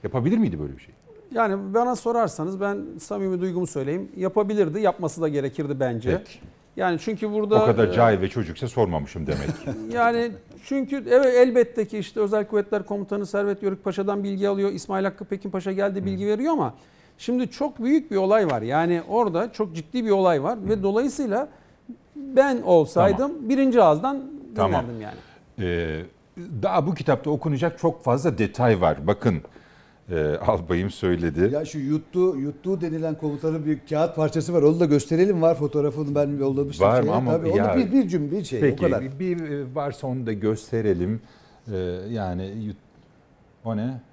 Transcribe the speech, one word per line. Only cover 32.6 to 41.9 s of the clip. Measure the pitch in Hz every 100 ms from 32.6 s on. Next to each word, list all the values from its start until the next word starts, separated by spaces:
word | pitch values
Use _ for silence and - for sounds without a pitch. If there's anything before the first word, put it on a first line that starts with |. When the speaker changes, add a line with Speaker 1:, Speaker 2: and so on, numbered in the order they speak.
| 185 190
Speaker 3:
denilen | 170 160 160
komutanın | 156 156 147 160 160 151
bir | 147 -
kağıt | 151 170 -
parçası | 156 165 156
var. | 175
Onu | 147 160
da |
gösterelim. | 170 147 - 160 190 180
Var | 165
fotoğrafını | 165 143 147 147 135 147
ben | 143 143 143
yollamıştım | 135 135 143 - 98
Speaker 1:
Var | 123
mı? | -
Speaker 3:
şeye. |
Speaker 1:
Ama | 110 127
Speaker 3:
Tabii, | 165 165
onu | 190
Speaker 1:
ya, | - 262
Speaker 3:
bir, | 214
bir | 262 202
cümle, | 170 147
bir | 185
şey, | 170 127
Speaker 1:
peki, | 139 143 175
Speaker 3:
o |
kadar. | 123
Speaker 1:
bir, | 131 139
bir, | 185 175 156
e, | 143 131
varsa | 139 143 - 131
onu | 127 113
da |
gösterelim. | 107 107 107 - 117 107 87 90 110 - - _ _ -
Ee, | 98 90